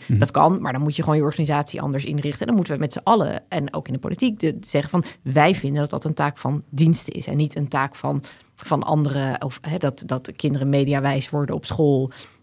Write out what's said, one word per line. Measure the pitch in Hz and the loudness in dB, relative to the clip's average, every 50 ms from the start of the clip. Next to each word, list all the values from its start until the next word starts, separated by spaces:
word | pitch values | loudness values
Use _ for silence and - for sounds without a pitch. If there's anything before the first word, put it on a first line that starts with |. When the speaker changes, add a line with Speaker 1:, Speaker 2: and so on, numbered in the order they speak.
| - | 0
Speaker 1:
Mhm. | - 120 101 | 2 4 4
Speaker 2:
Dat | 143 - | 4 2
kan, | - 143 151 165 190 - | 4 4 4 4 4 2
maar | - 135 127 | 0 -2 -2
dan | 135 | 0
moet | 147 151 147 | -2 0 -2
je | - 156 | 0 0
gewoon | 160 151 | 2 2
je | 156 143 | 4 2
organisatie | 156 - - 156 151 147 147 147 - - - | 2 0 0 0 0 0 0 -2 -2 -6 -6
anders | 147 143 135 139 143 | -4 -4 -4 -4 -4
inrichten. | - 147 147 139 147 143 - | -4 -4 -4 -4 -4 -4 -4
En | - | -2
dan | 233 240 | 2 2
moeten | 202 165 160 147 | 2 2 0 -2
we | 135 | -2
met | 151 - - | -2 -4 -4
z'n | - - | -2 2
allen, | 196 233 214 151 - - - - _ | 2 4 4 2 0 -4 -6 -8 _
en | 180 - 143 143 - | -4 -4 -4 -4 -6
ook | - - | -8 -6
in | - 127 | -6 -6
de | 131 | -6
politiek, | - - 175 - 254 247 214 - | -4 -6 -2 0 0 0 0 0
de, | 170 156 - - | -2 -2 -2 -2
zeggen | - - - 143 143 147 | -4 -2 0 0 0 2
van, | - 175 135 - - - | 0 0 0 0 -8 -8
"Wij | _ 135 131 151 147 175 190 | _ 2 4 6 6 6 4
vinden | - - 139 143 147 | 2 0 -2 0 0
dat | 147 143 | -2 -2
dat | - 139 - | -4 -4 -4
een | 156 151 | -2 -2
taak | - 143 143 - | 0 0 -2 -2
van | - - 127 147 143 - _ | -4 -4 -2 -2 -2 -4 _
diensten | 143 139 160 160 165 - - - - | 2 4 4 6 4 4 0 -4 -8
is | - - | -8 -6
en | - - | -2 0
niet | 147 151 147 - | 0 0 0 -2
een | 143 143 | -4 -4
taak | 139 147 135 135 139 - | 0 0 0 0 -2 -4
van, | - - 143 143 139 - - - - _ _ _ | -6 -4 -2 -2 -4 -6 -8 -18 -20 _ _ _
van | - - - 156 139 - | -14 -2 -2 0 0 2
anderen." | - 151 151 147 139 135 143 135 135 131 - - | 0 2 2 2 0 0 -2 -2 -2 -2 -4 -6
Of, | 131 123 - | -8 -10 -8
hè, | - 151 160 | -8 -6 -4
dat, | 180 156 135 135 - - | -2 -2 -2 -4 -4 -6
dat | - 131 127 - - - | -6 -6 -6 -6 -10 -8
kinderen | - - 151 147 135 139 139 | -4 -2 -2 0 0 0 2
mediawijs | 143 139 139 139 143 139 135 139 135 139 143 - | 2 2 2 2 0 0 0 0 0 0 -2 -2
worden | 151 147 143 123 - | -2 -2 -2 -2 -4
op | - - | -6 -4
school, | - - - 156 143 139 131 131 127 - - - - - _ | -4 0 4 4 4 4 4 2 -2 -6 -12 -20 -20 -20 _